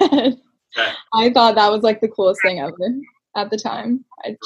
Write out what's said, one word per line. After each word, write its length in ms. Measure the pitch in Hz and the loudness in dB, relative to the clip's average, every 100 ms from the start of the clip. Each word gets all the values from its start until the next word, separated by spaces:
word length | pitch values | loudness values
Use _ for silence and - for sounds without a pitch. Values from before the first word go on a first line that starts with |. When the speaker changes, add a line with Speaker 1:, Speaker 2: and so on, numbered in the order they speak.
| 339 285 262 247 _ _ _ - | 2 2 0 -2 _ _ _ -6
Speaker 1:
Okay. 140 | - - - | -4 -6 -6
Speaker 2:
I 180 | 220 233 | 0 2
thought 240 | 247 226 214 | 4 4 4
that 140 | 208 | 2
was, 100 | 214 | 2
like, 180 | 220 214 | 0 0
the 80 | 220 | -2
coolest 320 | 220 190 185 | 0 0 2
thing 160 | 190 180 | 0 -2
ever 140 | 143 175 185 262 294 _ _ 208 | -6 -6 -6 -6 -10 _ _ -8
at 140 | 202 | -6
the 80 | 214 | -6
time. 480 | 214 - 220 254 - - | -6 -8 -4 -6 -6 -16
I, 140 | - 220 | -14 -10